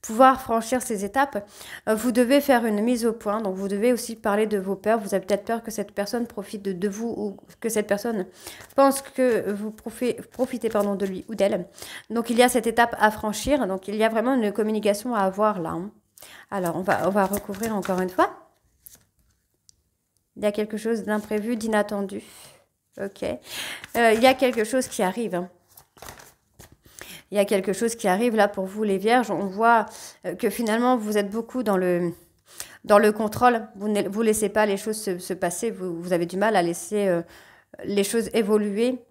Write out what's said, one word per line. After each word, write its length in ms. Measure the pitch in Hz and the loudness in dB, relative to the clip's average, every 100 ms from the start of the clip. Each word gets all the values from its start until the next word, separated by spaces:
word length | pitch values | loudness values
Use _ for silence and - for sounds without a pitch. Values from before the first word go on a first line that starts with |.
pouvoir 400 | - 220 262 302 | -6 6 6 6
franchir 400 | - 226 220 254 | 0 -2 0 -4
ces 240 | - 208 196 | -2 -6 -2
étapes, 440 | 269 285 202 - - - - - | 0 0 -2 -10 -20 -18 -8 -2
euh, 80 | 220 | 0
vous 160 | 240 | 2
devez 300 | 233 240 285 | 2 6 4
faire 240 | 277 240 226 | 6 4 4
une 160 | 208 | 0
mise 240 | 226 247 226 | 0 2 0
au 80 | |
point. 260 | 220 208 214 | -2 -4 -2
Donc 160 | 214 185 | -4 -4
vous 140 | 196 | -4
devez 240 | 202 240 | 0 2
aussi 240 | 240 233 226 | 0 -2 -4
parler 300 | 220 202 220 | -2 0 0
de 100 | 208 | -2
vos 180 | 185 190 | -2 -2
peurs. 240 | 208 233 | 0 0
Vous 160 | 202 190 | 0 -4
avez 100 | 185 | 0
peut-être 200 | 202 202 | -2 -2
peur 180 | 226 | -6
que 80 | 226 | -6
cette 220 | 208 202 | -8 -8
personne 340 | - 202 240 233 | -6 -4 -4 -6
profite 340 | - 190 208 | -8 -12 -8
de, 120 | 196 | -6
de 160 | 180 202 | -4 -4
vous 180 | 196 233 | -4 -6
ou 300 | 214 208 196 - - | -4 -6 -8 -20 -8
que 80 | 226 | -4
cette 180 | 220 208 | -4 -2
personne 380 | 202 240 220 - - - - - - | -2 -2 -4 -6 -12 -18 -18 -4 4
pense 260 | 277 269 | 4 4
que 480 | - - 254 214 - | -6 0 2 2 0
vous 200 | 202 214 | -4 -6
profi-, 460 | 214 233 - 247 - - | -10 -14 -4 -4 -4 -10
profitez, 340 | - 254 247 226 | -6 -4 -2 -2
pardon, 280 | 214 208 196 | 0 0 -2
de 100 | 196 | -4
lui 180 | 185 - | -6 -10
ou 60 | 214 | 0
d'elle. 340 | 196 214 175 - - - - | 0 0 -6 -14 -16 -18 -6
Donc 200 | 233 226 | -4 0
il 60 | 233 | 4
y 80 | |
a 60 | 247 | 6
cette 180 | 240 226 | 4 0
étape 300 | 226 233 - | 2 2 4
à 120 | 214 | 2
franchir. 540 | 208 214 208 254 285 202 | 2 -4 -4 0 0 0
Donc 220 | 190 - | -4 -6
il 80 | 208 | 0
y 80 | |
a 60 | 220 | 2
vraiment 240 | 220 233 | 2 2
une 180 | 269 208 | 2 0
communication 640 | 202 214 220 202 208 254 226 | 0 0 2 0 0 -2 0
à 60 | |
avoir 400 | 190 190 214 190 | 0 2 0 0
là, 80 | 160 | -4
hein. 200 | 165 196 _ _ _ - - - | -6 -8 _ _ _ -20 -20 -8
Alors 240 | 190 175 170 | -4 -2 -2
on 60 | |
va, 260 | 190 139 175 | 0 0 2
on 40 | |
va 140 | 202 190 | 2 2
recouvrir 480 | 202 - 196 226 | -2 -6 -6 -2
encore 280 | 214 185 185 | -2 -2 -2
une 80 | 185 | -2
fois. 200 | 240 359 - _ _ _ _ - - _ _ _ _ _ _ _ _ _ _ _ _ _ - | 2 0 0 _ _ _ _ -20 -20 _ _ _ _ _ _ _ _ _ _ _ _ _ -4
Il 80 | |
y 20 | 208 | -4
a 60 | |
quelque 240 | 208 214 214 | -2 -4 -4
chose 280 | 220 226 | -4 -4
d'imprévu, 520 | 196 214 208 214 214 240 | -2 -4 -2 -4 -4 -4
d'inattendu. 680 | 220 214 208 202 196 196 - - - - _ _ _ - | 0 0 0 -4 -6 -8 -14 -20 -20 -20 _ _ _ -10
Ok. 220 | - - | -10 -6
Euh, 880 | 190 - - - - - - 233 233 | -8 -8 -10 -12 -10 -12 -6 2 4
il 80 | 220 | 6
y 60 | 262 | 6
a 60 | |
quelque 320 | 262 254 240 214 | 6 2 0 -2
chose 240 | 262 247 | -2 -2
qui 120 | - | -2
arrive, 340 | 185 185 202 175 | -2 -2 -4 -4
hein. 140 | 180 _ _ - _ _ - - - _ _ _ - _ _ - - - _ | -6 _ _ -20 _ _ -20 -20 -20 _ _ _ -20 _ _ -20 -20 -20 _
Il 40 | 202 | 0
y 40 | |
a 60 | 196 | 2
quelque 280 | 202 196 | 2 0
chose 220 | 190 233 226 | -2 -2 0
qui 120 | 196 | 0
arrive 280 | 185 240 214 | 2 2 4
là 120 | 208 | 2
pour 180 | 208 190 | 2 -6
vous, 180 | 208 | -2
les 160 | 214 190 | 0 0
vierges. 320 | 208 247 233 | 4 4 2
On 160 | 170 196 | -2 -4
voit, 400 | 190 226 233 214 - - - 180 | 2 4 4 2 -10 -20 -12 -10
euh, 80 | 180 | -2
que 160 | 233 | -2
finalement, 460 | 196 233 226 247 254 | 0 0 2 2 2
vous 200 | 214 208 | 2 0
êtes 140 | 202 | 0
beaucoup 320 | 220 226 254 | -6 -6 -4
dans 140 | 220 190 | 0 2
le, 360 | 180 175 175 165 _ _ _ - - - | 2 0 -2 -6 _ _ _ -16 -16 -14
dans 160 | - 208 | 6 6
le 120 | 214 | 6
contrôle. 560 | 214 214 - 247 226 220 190 | 2 -4 4 4 4 -4 -8
Vous 120 | 208 | -2
ne, 200 | 208 190 | -2 -2
vous 140 | 202 | 0
laissez 280 | 220 214 202 | 0 2 0
pas 180 | 214 214 | 2 2
les 100 | 196 | 0
choses 240 | 220 214 | -4 -6
se, 160 | 208 180 | -6 -6
se 160 | 180 | -8
passer. 380 | 180 175 175 233 | -4 -4 -2 -6
Vous, 280 | 190 180 165 | -6 -8 -8
vous 140 | 180 | -2
avez 140 | 180 175 | -2 0
du 100 | 185 | 0
mal 180 | 214 202 | 2 2
à 60 | |
laisser, 460 | 170 170 - 214 196 | 2 -2 -4 -2 0
euh, 160 | 170 170 - - - _ - - | 0 -4 -16 -20 -20 _ -14 -4
les 180 | 202 | -2
choses 260 | 196 233 196 | 0 -2 0
évoluer 640 | 214 202 214 208 202 247 254 - | 0 2 2 2 0 0 -2 -10